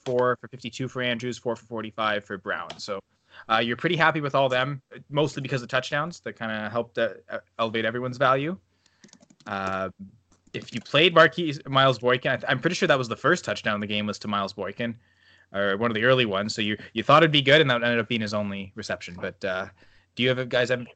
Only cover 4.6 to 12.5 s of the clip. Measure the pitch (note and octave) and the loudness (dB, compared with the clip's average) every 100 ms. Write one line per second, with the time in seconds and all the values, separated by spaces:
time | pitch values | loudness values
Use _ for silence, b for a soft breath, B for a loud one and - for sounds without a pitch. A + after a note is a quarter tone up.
4.6 | C3+ C#3 _ B2 - C#3+ D3+ - C3+ C#3 | -2 -4 _ -20 -6 0 0 -2 -4 -6
5.6 | A#2+ C3 - D3 E3 E3 A#2 - A2+ G#2+ | -2 -4 -2 -4 -6 -8 -14 -8 -6 -6
6.6 | G#2+ A#2 A2+ - A2+ F#2+ - A2+ _ - | -4 -4 -4 -2 -2 -4 -12 -14 _ -6
7.6 | A2+ A2+ A2+ A#2+ B2+ B2 C3 C3+ D3 F#3+ | -4 -2 -2 -2 -6 0 2 2 0 -8
8.6 | _ b b b b b _ _ G#2+ G2 | _ b b b b b _ _ -8 -6
9.6 | F#2+ F#2+ F#2 - G2 _ _ _ _ - | -4 -4 -6 -8 -20 _ _ _ _ -14
10.6 | - A#2+ - C#3+ F3+ E3 D#3+ F3+ E3 C#3+ | -10 -12 0 4 6 8 6 6 -4 -4
11.6 | - C3+ C3+ A#2+ B2 B2+ C#3+ B2 - | 0 4 4 4 2 2 0 -2 -2